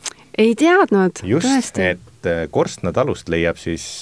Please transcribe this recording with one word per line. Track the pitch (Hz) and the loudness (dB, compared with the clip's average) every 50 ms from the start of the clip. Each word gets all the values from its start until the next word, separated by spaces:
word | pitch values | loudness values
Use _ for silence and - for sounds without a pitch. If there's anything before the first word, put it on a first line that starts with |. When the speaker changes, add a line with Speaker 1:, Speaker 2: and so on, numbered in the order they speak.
| - - - _ - _ - - | -14 -14 -14 _ -20 _ 0 2
Speaker 1:
Ei | 214 233 226 | 2 2 4
teadnud, | - 302 330 359 403 359 - 208 196 190 180 - - - | 4 4 4 4 4 4 4 2 2 2 2 0 -4 -4
Speaker 2:
Just, | 92 113 165 196 262 | -2 0 0 2 2
Speaker 1:
tõesti. | 269 262 - - - - | 2 0 0 -2 -4 -2
Speaker 2:
et, | - - - - - - - - - | -2 -2 -2 -4 -8 -20 -18 -6 -4
äh, | 90 85 85 82 76 | -2 -2 -2 -2 -2
Korstna | - 123 170 185 - - - 90 | 0 -2 -2 -2 -4 -6 -6 -2
talust | 78 113 107 113 90 - - 76 | 0 0 0 0 -2 -6 -4 -2
leiab | 82 85 85 85 82 | -2 0 0 0 -2
siis, | - - 87 82 80 - - - - | -2 -6 -6 -6 -6 -8 -12 -14 -14